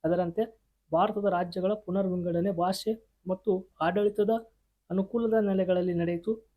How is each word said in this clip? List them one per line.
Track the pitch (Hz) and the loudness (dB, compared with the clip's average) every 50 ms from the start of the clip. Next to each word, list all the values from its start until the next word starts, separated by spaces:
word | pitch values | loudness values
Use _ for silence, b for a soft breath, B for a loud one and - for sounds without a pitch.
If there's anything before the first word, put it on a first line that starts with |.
| - | 0
ಅದರಂತೆ | 160 175 175 180 170 170 - 226 220 - _ _ _ _ _ _ _ | 0 0 2 0 -2 -2 -2 -4 -4 -6 _ _ _ _ _ _ _
ಭಾರತದ | 160 165 190 208 196 208 202 | 0 2 2 2 0 0 0
ರಾಜ್ಯಗಳ | 202 185 175 180 175 175 190 180 190 | 0 0 0 -2 -2 -4 -2 0 0
ಪುನರ್ವಿಂಗಡಣೆ | 214 208 - - 180 196 196 190 180 180 170 175 170 170 175 202 | -2 -2 -4 -4 -2 0 0 0 -2 -2 -2 0 0 0 0 0
ಭಾಷೆ | 185 165 175 185 190 - - 220 220 226 _ _ _ _ _ | 0 0 0 0 0 -2 -2 -4 -4 -4 _ _ _ _ _
ಮತ್ತು | 180 185 185 _ 214 190 185 185 _ _ _ | -6 -6 -2 _ -2 -2 -2 -2 _ _ _
ಆಡಳಿತದ | 156 165 185 208 208 208 202 208 208 202 226 226 226 - _ _ _ _ _ _ _ _ | -2 0 2 2 2 2 2 2 2 2 2 -2 -4 -10 _ _ _ _ _ _ _ _
ಅನುಕೂಲದ | 175 190 190 190 - 233 233 220 | -2 -2 -2 -2 -2 -2 0 2
ನೆಲೆಗಳಲ್ಲಿ | 220 220 208 202 190 190 185 180 185 180 180 185 175 | 2 2 2 2 2 2 2 2 2 2 2 0 0
ನಡೆಯಿತು. | 170 170 170 175 170 - 214 226 220 - _ _ | 0 0 0 -2 -2 -2 -4 -4 -4 -6 _ _